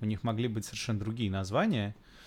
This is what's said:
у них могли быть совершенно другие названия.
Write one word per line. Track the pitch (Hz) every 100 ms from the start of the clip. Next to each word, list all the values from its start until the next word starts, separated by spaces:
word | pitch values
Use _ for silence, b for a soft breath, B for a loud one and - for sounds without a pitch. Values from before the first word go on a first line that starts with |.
у | 107
них | 110
могли | 120 110 120
быть | 110 -
совершенно | 107 - 107
другие | 104 113 104
названия. | 95 95 120 220 135 104 - b b